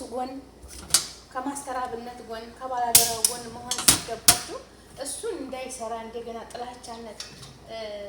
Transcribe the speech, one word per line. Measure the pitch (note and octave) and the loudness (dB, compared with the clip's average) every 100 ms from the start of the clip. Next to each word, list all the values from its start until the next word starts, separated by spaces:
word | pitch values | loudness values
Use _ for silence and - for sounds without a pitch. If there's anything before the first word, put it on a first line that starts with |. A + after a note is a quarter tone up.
| A#3 | -2
ጎን፣ | B3 B3+ C4+ - - - - - - - - - | -2 -2 -4 -10 -16 -12 -10 4 4 4 -8 -4
ከማስተር | C4 C4+ C4+ C4+ B3+ | -2 0 -2 -2 0
አብነት | B3 A#3 A#3+ A#3+ | 0 -2 -6 -8
ጎን፣ | A3 A3+ A#3 | -6 -6 -6
ከባላደራው | - C4 B3 A#3+ A#3 A#3 A3+ | -6 0 4 8 8 8 4
ጎን | - A#3+ A#3 | 0 0 -6
መሆን | A#3 - - | -6 -2 2
ሲገባችሁ | - - - A3+ - - - B4+ - - - - | 4 4 2 2 6 6 4 -6 -8 -16 -16 -6
እሱን | C#4 - A4+ E4 | -4 -2 0 0
እንዳይሰራ | C4+ B3+ B3+ - A3 A3+ | -2 -4 -4 -4 -2 -2
እንደገና | A3 A#3 A#3 A3+ G#3+ | -2 -4 -4 -6 -6
ጥላቻነት፣ | A#3 B3 A#3+ - A#3 A3+ G3+ - G3 - - - | -6 -6 -6 -8 -8 -8 -8 -10 -10 -12 -14 -8
እ፣ | A3+ G#3+ G#3 | -6 -4 -4